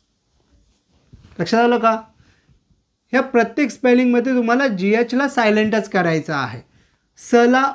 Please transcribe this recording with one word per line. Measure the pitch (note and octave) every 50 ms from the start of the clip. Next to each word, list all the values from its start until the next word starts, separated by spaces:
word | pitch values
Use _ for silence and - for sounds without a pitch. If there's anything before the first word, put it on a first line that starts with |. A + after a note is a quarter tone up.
| _ _ _ _ _ _ _ _ _ _ _ _ _ _ _ _ _ _ _ _ _ _ - - - - - -
लक्षात | E3+ - A3+ A3+ A#3+
आलं | A#3+ A#3+ A3+
का? | A3+ A3+ A3 A3+ - _ _ _ _ _ _ _ _ _ _ _ _ _ _ _ _ _ _ _ _ -
ह्या | A3+ C4
प्रत्येक | C4 C4 - A#3 A3 A#3 - D4+ C#4+ A3+
स्पेलिंगमध्ये | - - - B3 B3 B3 B3+ B3 A#3+ A#3+ A#3 C4+ B3+
तुम्हाला | B3 A#3 A3+ A#3+ C4 C#4+ C4+
जीएचला | G3+ F3+ F#3+ G3+ G#3+ A#3 A#3+ A#3 B3+ B3+ C#4+ C4+
सायलेंटच | C#4 B3 A3+ G#3+ G#3 G#3+ G#3+ G#3+ A3 G#3+ G#3 -
करायचं | - F#3+ F3 E3+ D#3+ D#3 C#3+ - D#3
आहे. | C#3 B2+ G#2 A#2 B2+ - _ _ _ _ _ _ _ _ _ _
सला | - - - A#3+ A#3 A#3+ A#3+ B3+ C4 C#4 C#4+